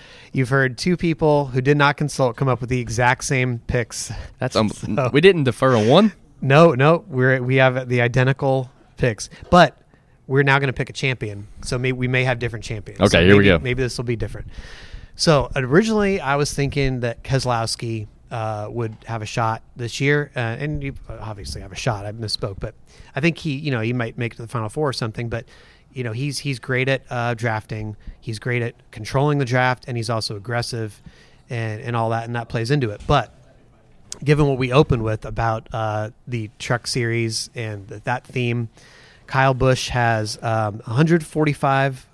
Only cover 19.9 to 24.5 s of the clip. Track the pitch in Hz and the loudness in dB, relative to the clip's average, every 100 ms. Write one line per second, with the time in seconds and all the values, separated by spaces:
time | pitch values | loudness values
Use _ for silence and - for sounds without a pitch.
19.9 | - 143 147 143 131 117 117 147 147 139 | -2 0 0 -2 -6 -6 -4 -6 -6 -8
20.9 | 131 - 113 110 101 - 107 95 90 - | -10 -16 -12 -12 -10 -12 -12 -12 -6 -4
21.9 | 104 104 113 107 - 107 95 110 - - | -4 -8 -8 -8 -6 -6 -8 -10 -12 -20
22.9 | - - 135 165 - 160 135 156 120 113 | -20 -10 -2 0 0 -6 -4 -4 -2 -2
23.9 | 123 117 120 117 - 113 | -2 -4 -6 -8 -8 -8